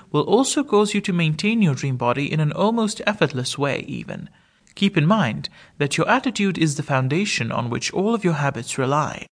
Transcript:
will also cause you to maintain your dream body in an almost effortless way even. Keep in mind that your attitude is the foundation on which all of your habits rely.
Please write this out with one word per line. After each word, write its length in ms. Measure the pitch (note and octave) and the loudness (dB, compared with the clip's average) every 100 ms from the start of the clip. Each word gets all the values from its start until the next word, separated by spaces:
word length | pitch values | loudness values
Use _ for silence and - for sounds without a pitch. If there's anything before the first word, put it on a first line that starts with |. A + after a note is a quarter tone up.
| - | -2
will 120 | D3+ | 0
also 380 | - G#3 C4 - | 4 4 4 0
cause 300 | C#4+ G#3 G#3+ | 2 2 4
you 80 | G#3 | 0
to 140 | G3+ | 0
maintain 480 | F3 D#3+ D3+ G3+ A#3 | 0 0 0 0 4
your 120 | F#3 | 2
dream 220 | B2+ C#3 B2+ | 2 -2 0
body 340 | A#2+ B2 C#3+ | 0 0 0
in 100 | D3+ | 0
an 120 | D3+ | 0
almost 480 | - G3 A#3 G#3+ - - | 2 2 2 0 -2 -4
effortless 500 | G#3 D#3+ B2+ B2+ - | 0 0 0 -6 -4
way 300 | C#3+ - - | -4 -4 -6
even. 400 | B2+ - - - _ _ _ _ | -10 -10 -12 -14 _ _ _ _
Keep 240 | - G3 E3 | 0 2 4
in 80 | D3+ | 4
mind 420 | A3 C#3 E2 C#3 - - - | 4 2 -2 -8 -14 -20 -4
that 180 | C#3+ - | -2 0
your 100 | D#3+ | 2
attitude 520 | A#3+ C4 - G3 F3 | 2 0 0 0 2
is 160 | D#3+ | 0
the 80 | C#3 | 0
foundation 680 | C#3 C#3 C3 D#3 G3+ - A#2 | -2 0 0 0 -2 -2 -2
on 200 | - B2 | -4 -4
which 200 | A#2 - | -4 -4
all 200 | - G3 | -2 0
of 80 | A3+ | 0
your 120 | F#3 | 0
habits 420 | D#3 C#3+ B2+ A#2 - | 0 0 -2 -6 -2
rely. 480 | C3 D3 C#3 - - | 0 0 -2 -6 -14